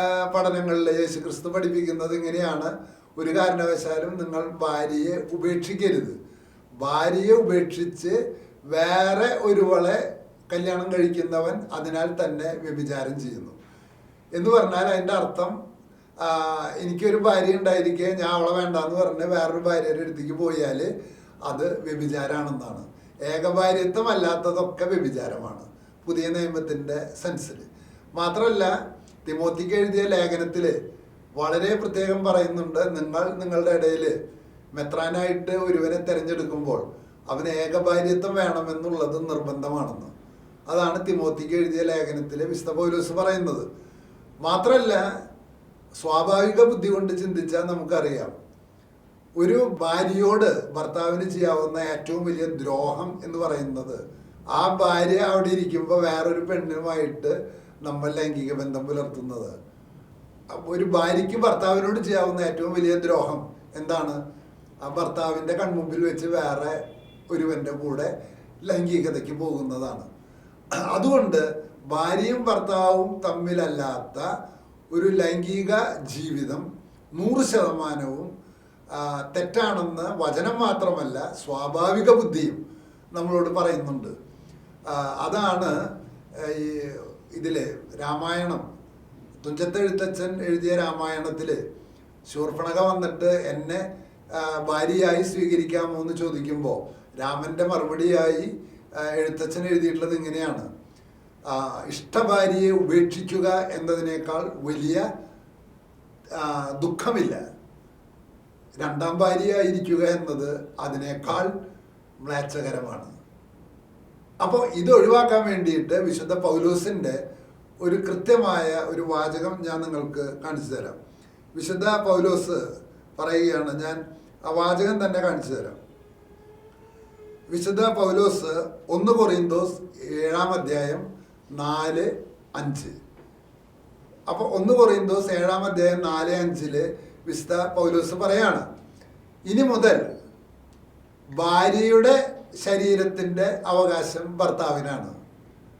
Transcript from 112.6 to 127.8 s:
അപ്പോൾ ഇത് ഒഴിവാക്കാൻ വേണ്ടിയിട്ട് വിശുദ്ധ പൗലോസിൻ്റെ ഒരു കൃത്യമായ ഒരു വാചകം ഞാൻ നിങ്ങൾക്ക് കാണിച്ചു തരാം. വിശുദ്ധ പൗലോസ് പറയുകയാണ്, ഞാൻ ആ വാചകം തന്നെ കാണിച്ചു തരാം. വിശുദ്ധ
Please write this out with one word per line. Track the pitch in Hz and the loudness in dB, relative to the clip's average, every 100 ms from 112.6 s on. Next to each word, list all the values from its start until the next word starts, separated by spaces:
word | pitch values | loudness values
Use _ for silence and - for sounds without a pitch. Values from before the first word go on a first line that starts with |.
| 131 127 120 107 - - - - - - - - - - - - - - | -6 -6 -8 -10 -14 -20 -20 -20 -20 -20 -20 -20 -20 -20 -20 -20 -20 -4
അപ്പോൾ | - 240 247 175 | 0 2 2 0
ഇത് | 175 240 | 6 8
ഒഴിവാക്കാൻ | 220 240 240 220 208 | 10 8 6 4 2
വേണ്ടിയിട്ട് | 185 165 160 - 180 185 | 0 0 0 0 0 0
വിശുദ്ധ | - - 180 180 | -2 -2 0 0
പൗലോസിൻ്റെ | 165 175 175 202 196 131 135 - - - - - - 175 | 2 2 2 0 -4 -4 -6 -8 -16 -20 -20 -20 -6 -2
ഒരു | 196 185 | 0 -2
കൃത്യമായ | 180 233 233 190 175 160 160 156 | -2 4 4 4 0 0 -2 -4
ഒരു | 170 160 | -4 -2
വാചകം | 151 156 160 185 180 165 | -2 -2 -4 -6 -6 -6
ഞാൻ | 165 165 | -6 -6
നിങ്ങൾക്ക് | 147 139 143 139 - | -6 -6 -6 -8 -8
കാണിച്ചു | 156 147 127 | -8 -8 -6
തരാം. | 127 - - - - - - - 160 | -8 -10 -14 -20 -20 -20 -20 -16 -10
വിശുദ്ധ | 160 180 208 214 196 | -6 -2 2 2 4
പൗലോസ് | 180 185 175 175 170 - - - - - - | 4 4 2 0 -4 -6 -10 -20 -20 -14 -6
പറയുകയാണ്, | 160 170 170 151 147 147 | 0 2 2 2 -2 -4
ഞാൻ | 156 160 - - - - - | -6 -8 -10 -18 -20 -12 -4
ആ | 165 | 0
വാചകം | 175 175 202 208 | 2 2 2 2
തന്നെ | 196 180 175 | 0 0 0
കാണിച്ചു | 151 131 127 | 0 -4 -6
തരാം. | - - - - - - - - 427 427 427 - - - - - - - - | -8 -14 -20 -20 -20 -20 -20 -20 -20 -20 -20 -20 -20 -20 -20 -20 -20 -20 -8
വിശുദ്ധ | 170 190 196 | -4 -2 2